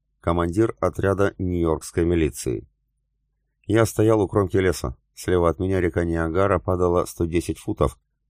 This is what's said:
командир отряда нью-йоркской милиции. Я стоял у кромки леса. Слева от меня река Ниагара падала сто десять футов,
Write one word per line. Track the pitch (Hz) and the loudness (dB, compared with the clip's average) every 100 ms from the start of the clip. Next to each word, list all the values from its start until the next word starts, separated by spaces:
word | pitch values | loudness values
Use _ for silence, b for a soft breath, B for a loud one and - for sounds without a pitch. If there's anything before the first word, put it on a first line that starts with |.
| _ _ | _ _
командир | - 85 85 87 113 - | -2 0 0 0 0 0
отряда | 92 - 98 95 98 - | -4 0 -2 0 0 -2
нью-йоркской | 92 90 82 76 - - 85 | -4 0 0 -2 -4 -2 0
милиции. | 87 76 - 65 57 - _ _ _ _ _ _ _ _ _ - | 2 0 -2 -6 -6 -8 _ _ _ _ _ _ _ _ _ -2
Я | 107 110 | 2 2
стоял | - 110 110 | 2 2 4
у | 92 | 2
кромки | 107 95 95 | 0 0 2
леса. | 92 80 65 - _ | 0 0 -6 -10 _
Слева | - - 90 85 | -10 -2 2 2
от | 80 | 0
меня | 92 95 | -2 0
река | 87 87 85 | 0 0 -2
Ниагара | 82 82 85 98 90 | -2 -2 0 2 0
падала | - 92 90 87 | 0 0 2 2
сто | - - 85 | 0 -4 -2
десять | 85 - 85 | -2 -4 -8
футов, | - - 69 - _ _ _ | -6 -2 -2 -4 _ _ _